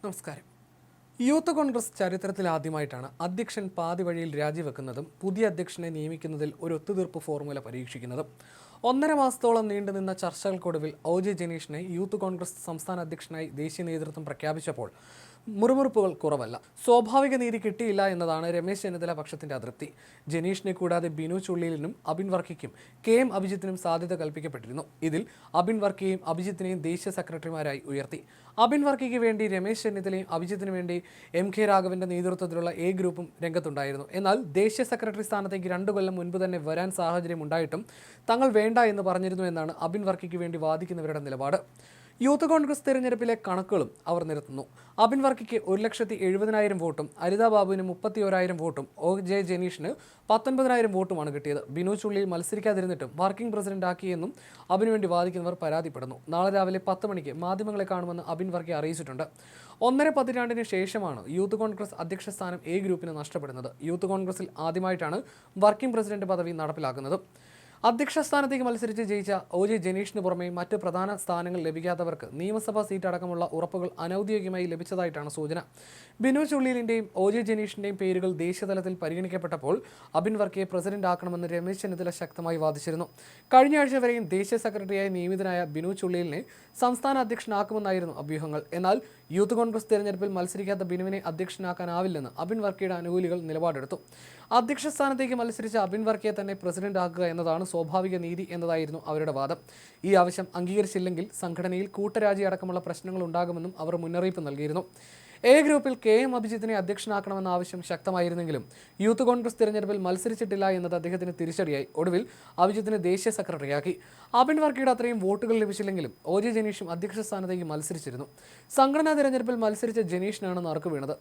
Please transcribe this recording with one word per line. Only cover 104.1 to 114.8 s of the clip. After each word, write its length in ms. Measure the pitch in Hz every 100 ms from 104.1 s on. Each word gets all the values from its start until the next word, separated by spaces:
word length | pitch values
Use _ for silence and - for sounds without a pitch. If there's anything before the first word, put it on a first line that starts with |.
| 175 185 180 147
നൽകിയിരുന്നു. 340 | 139 151 165 - - - - - - 240
എ 20 | 285
ഗ്രൂപ്പിൽ 300 | 302 294 277 262
കെ 100 | 220 220
എം 80 | 262 247
അഭിജിത്തിനെ 360 | 214 226 220 214
അധ്യക്ഷനാക്കണമെന്ന 720 | 185 202 226 202 196 196 185
ആവശ്യം 260 | 180 180 185 170
ശക്തമായിരുന്നെങ്കിലും 760 | 170 - 185 175 175 165 156 - - - -
യൂത്ത് 200 | 208 226 247
കോൺഗ്രസ് 300 | 240 233 -
തെരഞ്ഞെടുപ്പിൽ 380 | 220 214 196 208 180
മത്സരിച്ചിട്ടില്ല 600 | 185 226 220 214 196 190 185
എന്നത് 160 | 175 175
അദ്ദേഹത്തിന് 360 | 170 185 180 175
തിരിച്ചടിയായി. 460 | 165 160 165 143 135 151
ഒടുവിൽ 220 | 175 175 240 - - -
അഭിജിത്തിനെ 360 | 185 208 208 214 175
ദേശീയ 240 | 190 220 214
സെക്രട്ടറിയാക്കി. 540 | 190 165 139 143 170 - - - - 240
അബിൻ 200 | 262 311
വർക്കിയുടെ 280 | 302 262